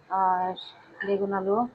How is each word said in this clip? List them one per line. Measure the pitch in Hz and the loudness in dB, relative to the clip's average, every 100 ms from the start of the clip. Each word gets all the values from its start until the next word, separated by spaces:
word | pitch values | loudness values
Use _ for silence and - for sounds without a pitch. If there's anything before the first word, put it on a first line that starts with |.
| - | -4
আর | 185 185 185 185 185 - - - - | 0 2 2 0 -4 -12 -18 -20 -10
বেগুন, | 196 196 196 | -2 0 0
আলু, | 196 190 214 240 | -2 0 0 0